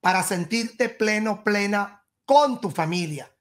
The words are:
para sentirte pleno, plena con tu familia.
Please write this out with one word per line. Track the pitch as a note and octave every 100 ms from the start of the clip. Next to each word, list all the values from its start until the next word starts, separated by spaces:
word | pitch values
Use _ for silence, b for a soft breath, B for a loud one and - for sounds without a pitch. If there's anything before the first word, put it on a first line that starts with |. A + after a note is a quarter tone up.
para | F#3 F#3
sentirte | F3+ F#3 D#3+ A3+ A#3 - A#3
pleno, | A3+ G#3+ G#3+ A3 G3+
plena | G#3 G#3 G3+ G3+ G3+ - _ _ -
con | C#4 C#4+ A#3+
tu | G3
familia. | D3 D#3+ F3+ E3+ C#3+ B2 _